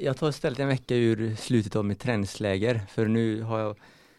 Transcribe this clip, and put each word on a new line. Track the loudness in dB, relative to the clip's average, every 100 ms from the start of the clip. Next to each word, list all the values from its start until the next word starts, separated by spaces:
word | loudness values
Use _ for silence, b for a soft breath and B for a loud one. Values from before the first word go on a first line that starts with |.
jag | -2 0
tar | -2
istället | -2 -4 -2
en | 0
vecka | 0 0 2
ur | 4 2 0 -4
slutet | 0 2 2 0
av |
mitt | -2 -2
träningsläger, | -2 0 -2 -2 -2 0 0 0 -2
för | -2 2
nu | 2 2 -2
har | -4 -4
jag | -4 -6 b b b